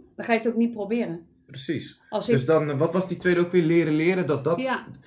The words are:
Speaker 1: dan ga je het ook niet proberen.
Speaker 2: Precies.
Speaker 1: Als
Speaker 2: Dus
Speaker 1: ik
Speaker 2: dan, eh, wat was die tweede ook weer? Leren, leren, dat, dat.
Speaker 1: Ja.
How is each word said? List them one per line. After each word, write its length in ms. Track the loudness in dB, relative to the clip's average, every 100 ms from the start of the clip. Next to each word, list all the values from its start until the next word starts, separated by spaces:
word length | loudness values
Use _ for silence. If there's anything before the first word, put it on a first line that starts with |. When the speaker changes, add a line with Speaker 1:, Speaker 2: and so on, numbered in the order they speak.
| -12 -10
Speaker 1:
dan 80 |
ga 80 | -2
je 60 | 0
het 100 | 0
ook 80 | 0
niet 160 | 0
proberen. 540 | -2 -4 -4 -4 -8 -14 _ -20
Speaker 2:
Precies. 540 | -12 -8 -6 -8 -18 _
Speaker 1:
Als 180 | -6 0
Speaker 2:
Dus 140 | 2
Speaker 1:
ik 60 | 4
Speaker 2:
dan, 240 | 2 2
eh, 80 | 0
wat 140 | 0
was 160 | 0 -2
die 80 | -2
tweede 240 | 2 2
ook 100 | 2
weer? 120 | 2
Leren, 320 | 4 4 2
leren, 320 | 2 2 0 0
dat, 180 | -2
dat. 180 | 0 -2
Speaker 1:
Ja. 240 | -2 -6 -8 -20